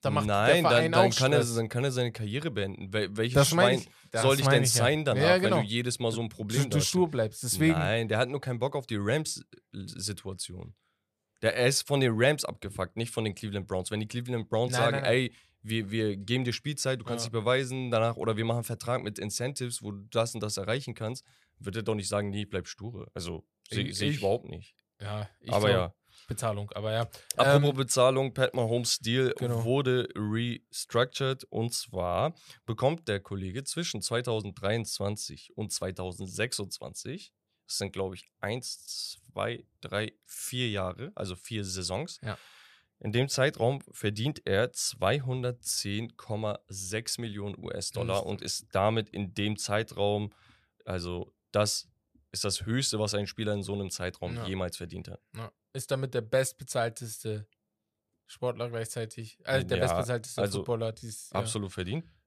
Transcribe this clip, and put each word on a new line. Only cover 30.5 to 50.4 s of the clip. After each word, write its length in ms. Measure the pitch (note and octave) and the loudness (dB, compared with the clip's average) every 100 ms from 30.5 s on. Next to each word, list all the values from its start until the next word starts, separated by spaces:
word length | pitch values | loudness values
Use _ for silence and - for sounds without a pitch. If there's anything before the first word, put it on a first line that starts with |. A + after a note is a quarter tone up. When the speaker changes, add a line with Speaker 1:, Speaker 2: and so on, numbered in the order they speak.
| A#2 _ - - A#2 B2+ - C3+ C3 | -4 _ -12 -2 2 2 0 -2 -2
Speaker 2:
und 300 | - G#2+ A#2 | -4 -2 -2
zwar 600 | - - F#2+ F2+ F2 C3+ E3 - - | -4 -6 -4 0 0 0 -4 -20 -20
bekommt 420 | - A2+ B2+ E3 - | -8 0 0 0 -2
der 120 | G2+ | -4
Kollege 420 | - G2 F#2 G2+ | -4 -8 -6 -8
zwischen 380 | C#3+ - E3+ G#2+ | -8 -6 -6 -6
zweitausenddreiundzwanzig 1500 | - A#2+ A#2+ A2 G2+ F#2 G2 A2+ A2+ - G2+ G#2 - C#2+ - - | -2 -2 0 -2 -4 -6 -2 -2 -2 -4 -4 -4 -8 -12 -16 -10
und 140 | G#2+ | -8
zweitausendsechsundzwanzig, 1600 | - F#2+ F#2 F#2 F2+ F#2 F2+ A#2 - G2 - - - - E3 - _ _ _ _ | -6 -6 -4 -6 -6 -10 -2 -2 -2 -8 -8 -12 -12 -12 -12 -14 _ _ _ _
das 120 | - | -6
sind, 140 | G2+ | -4
glaub 220 | - F#2+ | -2 -4
ich, 160 | F#2+ - _ | -4 -14 _
eins, 800 | G2+ A#2+ C3 - - - - - _ | -4 -4 -6 -12 -10 -10 -10 -12 _
zwei, 340 | - G#2 A#2+ - _ | -6 -4 -4 -12 _
drei, 320 | - G2 A2 _ | -4 -2 -2 _
vier 460 | _ - - B2+ B2 | _ -12 -8 -4 -2
Jahre, 420 | G#2 F#2 F2+ B2 | 0 -2 -4 -12
also 220 | - F#2+ F2+ | -8 -8 -8
vier 280 | - A2 | -8 -6
Saisons. 560 | G2 F#2 F2 F#2 D#3+ - | -4 -6 -4 -4 -6 -10
Speaker 1:
Ja. 160 | - - - - - - _ _ | -10 -10 -12 -20 -20 -20 _ _
Speaker 2:
In 140 | G#2+ | -2
dem 160 | G#2+ C#3 | 2 2
Zeitraum 540 | - C3+ - A2+ C3+ - | 4 2 4 0 0 -6
verdient 560 | - G#2 G#2 B2 D#3 - | -6 -4 -2 -2 -2 0
er 260 | G2 A#2+ | 2 2
zweihundertzehn 1400 | - - - F#2 C3+ B2+ B2+ B2 A#2+ - - G2+ G2+ A#2 - | 0 -6 0 0 2 -2 -4 -4 -6 -4 -4 -2 -4 -4 -10
Komma 440 | - G#2+ G#2+ G#2 _ | -8 -4 -4 -6 _
sechs 500 | G2 F#2 A2 A#2+ - | -12 -6 -6 -4 -6
Millionen 380 | A#2 G#2 G2+ F2+ | -6 -6 -6 -6
U-S-Dollar 460 | F2 E2+ - - - | -8 -6 -6 -4 0
Speaker 1:
Mindestens. 240 | G2 - | 0 0
Speaker 2:
und 120 | G2+ | -4
ist 260 | - - - | -4 -8 -2
damit 380 | F#2+ G2+ A2+ G#2+ | 2 4 4 -2
in 240 | - G2 | -4 -6
dem 240 | F2 G#2 G#2 | -2 -2 -2
Zeitraum, 760 | - G2+ A2 - G2+ G#2 G#2 _ | 0 0 -2 0 2 2 -2 _